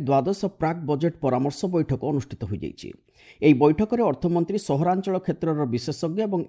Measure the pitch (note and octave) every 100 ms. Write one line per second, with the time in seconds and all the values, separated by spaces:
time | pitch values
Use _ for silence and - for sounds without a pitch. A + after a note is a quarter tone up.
0 | C#3 C#3 C3+ G3 F#3+ - D#3+ E3+ D3+ C#3+
1 | E3 D#3+ C3+ B2 C#3 - F#3 F3 D3+ C3+
2 | C#3 C#3+ - - F#2+ G2+ D#2 - - -
3 | _ _ - - D#3 C3+ D3 D#3 G#3+ A#3+
4 | G#3+ C3 F3 E3+ E3+ G3+ - C#3+ F3 F#3
5 | F#3+ F3+ F#3 - E3 D3+ C#3 A#2 A#2+ C#3+
6 | E3 F#3 G#3+ F#3